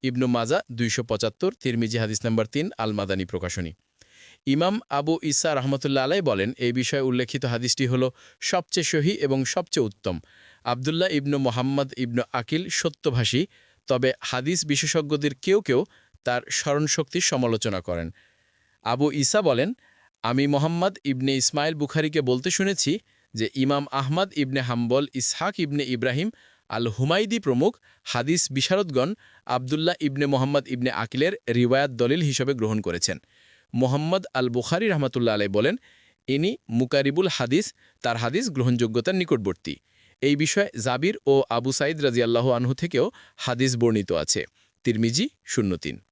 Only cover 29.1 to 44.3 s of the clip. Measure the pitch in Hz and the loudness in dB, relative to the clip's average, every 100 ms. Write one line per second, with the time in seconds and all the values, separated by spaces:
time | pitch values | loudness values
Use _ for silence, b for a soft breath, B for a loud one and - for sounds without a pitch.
29.1 | 214 b b - 127 127 151 160 175 151 | -2 b b -4 -2 0 0 0 0 -2
30.1 | 135 143 139 135 143 - 127 123 95 113 | 0 2 2 2 0 0 -2 -2 -2 -4
31.1 | 127 156 202 - 120 120 131 143 120 120 | 0 0 0 -2 2 4 4 2 2 2
32.1 | 151 156 131 131 135 110 107 95 85 - | 2 0 0 -2 0 0 0 -2 -2 -2
33.1 | 85 b b b b b 123 127 139 156 | -4 b b b b b 0 2 2 0
34.1 | 190 185 131 127 120 117 170 220 170 135 | -2 -2 -2 0 -2 -2 0 0 0 0
35.1 | 127 117 107 104 98 123 226 b b b | 2 2 2 0 2 2 0 b b b
36.1 | b - 135 175 247 _ 113 123 143 139 | b -4 0 0 -2 _ 0 2 2 2
37.1 | 143 190 - 120 147 214 - b b 123 | 2 0 0 0 0 0 -8 b b -4
38.1 | 113 117 151 254 135 123 123 117 113 117 | 0 0 -2 -4 0 2 2 2 0 0
39.1 | 190 175 131 98 90 - 69 b b b | 0 2 0 0 -6 -8 -10 b b b
40.1 | b 139 143 156 - 202 - 113 127 165 | b 0 2 2 2 0 -2 -2 0 0
41.1 | 208 - 139 131 117 123 131 143 160 143 | -2 4 4 4 0 0 0 -2 0 0
42.1 | 120 117 117 127 120 123 131 170 135 170 | 2 2 2 2 2 0 -2 -2 0 0
43.1 | B B B - 120 131 123 117 110 98 | B B B -6 0 0 4 4 2 2
44.1 | 85 76 | -2 0